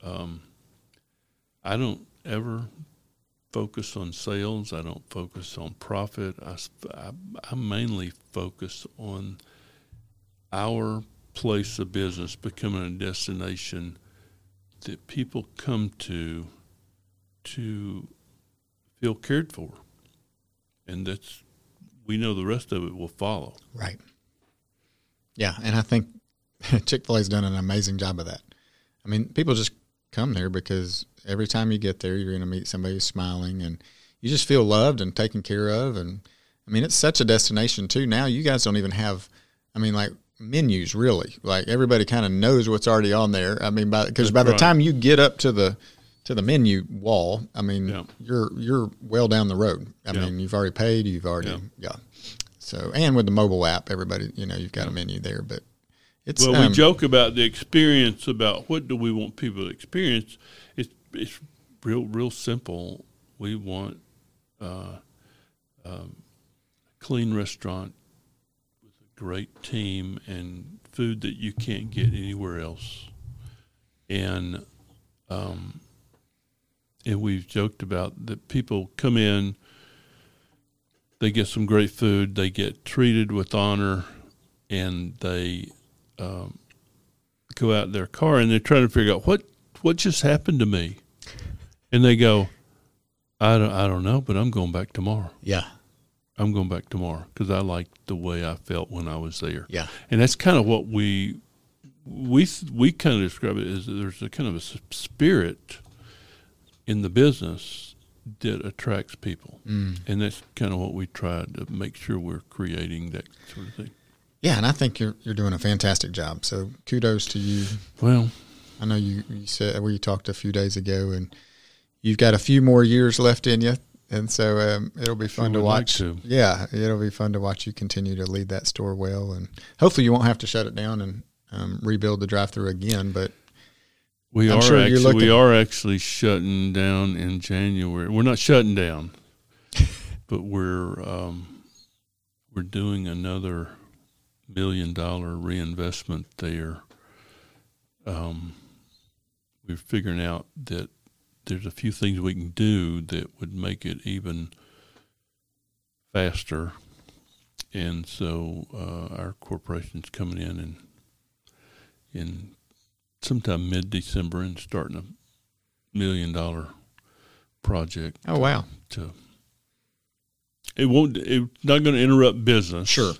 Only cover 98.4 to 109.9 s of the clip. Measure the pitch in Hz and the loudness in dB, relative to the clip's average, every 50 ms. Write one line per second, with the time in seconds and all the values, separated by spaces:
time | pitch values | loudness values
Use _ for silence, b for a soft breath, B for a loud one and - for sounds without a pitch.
98.4 | 85 80 82 80 - - 92 85 87 - - 87 82 80 78 80 82 80 82 - | -4 -6 -6 -8 -8 -6 -6 -6 -6 -6 -8 -8 -8 -8 -8 -8 -8 -8 -10 -8
99.4 | - 82 82 78 - - 92 87 80 B B B B B 120 113 120 131 - - | -8 -8 -8 -8 -10 -8 -8 -8 -8 B B B B B 4 4 6 4 4 4
100.4 | - 185 175 139 104 107 113 107 - 107 113 104 104 101 98 98 95 104 - - | 4 4 6 6 4 4 2 2 0 -2 -2 0 0 0 0 -2 -2 -4 -8 -10
101.4 | _ _ _ _ _ _ _ _ _ 135 _ _ - 135 - - 135 123 123 139 | _ _ _ _ _ _ _ _ _ -20 _ _ -20 -16 -14 -8 -2 2 4 4
102.4 | 190 180 - - 180 143 123 117 123 139 - - - 156 123 104 95 90 - - | 4 4 0 -8 -12 -6 0 4 4 4 4 2 0 2 2 2 2 0 -2 -4
103.4 | - 101 98 101 101 90 98 95 92 117 101 101 101 95 92 - 107 - - - | -4 -4 -2 -4 -4 -4 -6 -8 -8 -8 -8 -6 -6 -6 -8 -8 -12 -10 -6 -6
104.4 | 143 110 85 82 - - - - - - - - - - - - 147 165 190 120 | -6 -4 -4 -6 -8 -12 -16 -16 -16 -14 -14 -14 -14 -10 -2 2 4 4 4 4
105.4 | 87 85 - - _ - - - - - b b b b b b b b b b | 2 -2 -4 -10 _ -20 -20 -20 -20 -20 b b b b b b b b b b
106.4 | b b b b _ _ _ _ - - 107 104 101 90 90 120 139 147 131 - | b b b b _ _ _ _ -6 -4 -4 -2 -2 0 4 6 6 6 4 0
107.4 | 87 82 85 85 - - - - - - - _ _ _ _ _ - 110 104 - | -6 -8 -8 -10 -12 -14 -16 -16 -16 -18 -20 _ _ _ _ _ -18 -18 -14 -8
108.4 | - 113 104 98 - 101 - - - 120 104 98 - - - - - 101 87 - | -6 -6 -6 -6 -8 -10 -10 -8 -4 -4 -4 -4 -6 -10 -14 -10 -8 -10 -10 -10
109.4 | - - - - - 110 104 101 98 95 | -12 -20 -20 -16 -8 -4 -4 -2 -2 -4